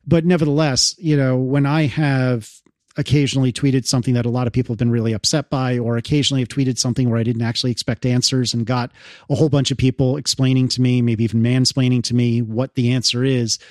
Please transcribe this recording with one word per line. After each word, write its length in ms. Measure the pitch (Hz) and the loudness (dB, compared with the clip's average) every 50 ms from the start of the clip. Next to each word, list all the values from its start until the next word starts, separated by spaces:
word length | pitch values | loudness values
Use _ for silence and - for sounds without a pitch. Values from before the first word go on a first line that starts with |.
| _ | _
but 180 | 139 170 165 165 | 0 2 2 4
nevertheless, 720 | 175 180 151 160 147 143 151 156 143 127 - - - - - | 4 2 2 2 2 2 2 2 2 2 0 0 -2 -4 -4
you 180 | 185 156 151 | -2 0 2
know, 200 | 139 135 131 127 | 2 2 2 2
when 280 | 127 131 127 139 143 139 | 0 0 0 0 0 2
I 200 | 139 151 160 151 | 2 2 2 0
have 640 | 131 - 156 151 139 135 131 127 127 123 113 107 - - - _ _ _ _ _ _ _ | 0 0 0 0 2 2 2 2 0 0 -2 -4 -10 -18 -20 _ _ _ _ _ _ _
occasionally 560 | - - - 143 151 139 123 127 135 131 123 | -6 -2 0 2 2 2 2 0 0 0 0
tweeted 340 | 110 - 143 139 127 135 - | 0 0 0 0 0 0 0
something 280 | - - 127 110 135 123 | 0 -2 0 0 0 0
that 120 | 120 117 | 0 0
a 40 | 120 | -2
lot 180 | 117 127 127 117 | -2 -2 -2 -2
of 40 | |
people 200 | - 127 123 - | -2 -2 -2 -2
have 60 | 117 101 | -4 -2
been 120 | 120 120 | 0 0
really 220 | 117 117 110 113 | 0 0 0 -2
upset 360 | 110 104 - - - 147 135 - | -2 -2 -2 -2 -2 -2 -2 -2
by, 300 | 147 131 131 127 127 123 | -4 -2 -2 -2 -2 -2
or 180 | 113 113 117 | -2 -2 -2
occasionally 440 | 117 - - 151 147 127 - 139 131 | -2 -2 0 0 0 0 0 0 -2
have 80 | 123 - | -2 -2
tweeted 280 | - 139 135 131 120 | -2 -2 0 0 0
something 320 | - - 123 117 135 127 120 | 0 -2 -2 0 0 0 2
where 120 | 113 117 | 2 0
I 20 | |
didn't 200 | 113 120 117 117 | 0 0 -2 -2
actually 280 | 117 117 117 - - 127 | -2 -2 -2 -2 -2 -2
expect 340 | 117 - - - 113 - - | -4 -2 -4 -4 -4 -2 -2
answers 480 | 127 123 127 - - 135 127 123 - | 0 0 2 0 0 0 0 -2 -2
and 140 | - 117 113 | -2 -4 -2
got 240 | 110 127 123 120 - - - - - - - - - | -2 -2 -2 -4 -6 -10 -18 -20 -20 -20 -20 -4 -4
a 60 | 143 | 2
whole 120 | 101 160 147 | 2 2 2
bunch 220 | 143 143 127 - | 2 2 0 0
of 80 | 131 - | -2 0
people 380 | 131 131 123 - 135 127 139 | 0 0 2 2 0 0 0
explaining 500 | 151 - - - - 135 131 131 131 131 127 | -2 -4 -6 -2 0 2 2 2 2 2 0
to 100 | - 127 | 0 0
me, 200 | 127 127 123 123 | 0 2 2 2
maybe 200 | 120 120 113 104 | 2 0 0 0
even 180 | 117 107 117 113 | 0 0 0 0
mansplaining 600 | 113 120 127 131 127 - - 139 127 123 127 123 110 | 2 2 2 2 0 0 0 0 2 2 2 0 0
to 100 | - 117 | 0 0
me 280 | 123 120 120 117 120 | 0 0 0 0 -2
what 320 | 117 110 110 117 131 - - | -2 -4 -4 -4 -4 -4 -2
the 180 | 135 120 120 | -2 0 0
answer 300 | 127 127 - - 120 120 | 0 0 -2 -2 -2 0
is, 380 | 131 135 131 123 120 107 - - - - | 0 0 0 0 -2 -2 -4 -8 -10 -18